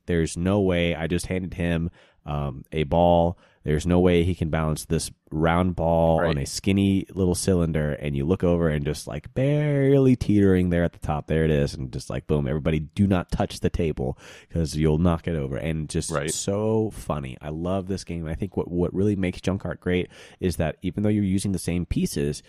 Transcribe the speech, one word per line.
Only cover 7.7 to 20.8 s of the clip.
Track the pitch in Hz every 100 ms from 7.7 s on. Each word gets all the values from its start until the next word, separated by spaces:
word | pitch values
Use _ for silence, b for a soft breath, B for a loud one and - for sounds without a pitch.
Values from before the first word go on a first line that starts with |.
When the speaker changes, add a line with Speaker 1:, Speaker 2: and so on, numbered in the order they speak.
| 80 76
Speaker 1:
And | 69 73 69
you |
look | 71 95
over | 87 85 82
and | 76 71
just, | 73 -
like, | 73 -
barely | - 135 147 151 143 135 139 131 123
teetering | - 104 98 92 90
there | 87
at | 85
the | -
top. | - 73 -
There | 80
it | 80
is. | 76 69
And | - 65
just | 64 -
like, | 67 -
boom, | 76 67
everybody | 76 71 78
do | 76 - 98
not | 90 -
touch | - 98 -
the | -
table | - 80 73 65 69 B B B
'cause | 85 78 78
you'll | 78 78
knock | 90 82 -
it | 82
over. | 67 65
And | 80 80 76
just | 82 -
Speaker 2:
Right. | 76 78
Speaker 1:
so | - - 101 110 110 110
funny. | - - 73 67 60
I | 76
love | 78 90 95 90
this | 95
game. | - 85 80
I | 85
think | 98 -
what, | -
what | 87 90
really | 92 104 98
makes | 90 -
Junk | - 98 87
Art | 76
great | 90 90 85 B B B
is | 92 82
that | 78 -